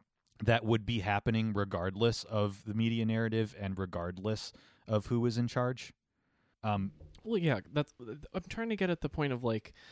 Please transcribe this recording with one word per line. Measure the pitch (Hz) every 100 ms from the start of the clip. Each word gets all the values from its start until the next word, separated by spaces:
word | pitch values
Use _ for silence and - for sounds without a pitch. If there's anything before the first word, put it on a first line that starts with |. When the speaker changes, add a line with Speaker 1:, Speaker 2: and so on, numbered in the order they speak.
| _ _ _ -
Speaker 1:
that | 110 117 110
would | 113 104
be | 117
happening | 98 101 120 113 110
regardless | 101 98 95 92 92 117 113 -
of | 110 104 98 110
the |
media | 107 113 117 113
narrative | 113 113 113 107 -
and | 98 95
regardless | 92 87 87 90 101 107 - - - _ -
of | 107 -
who | 120
was | 120 113
in | 120
charge. | 123 123 127 - - _ _ _ _ _ _
Um, | 110 104 98 - - -
Speaker 2:
Well, | 220 220
yeah, | 165 110 -
that's, | 151 147 - 120 147 -
I'm | - -
trying | - 226
to | 208
get | 190
at | 170
the | 147
point | - 143
of, | 123
like, | 123 110 - - -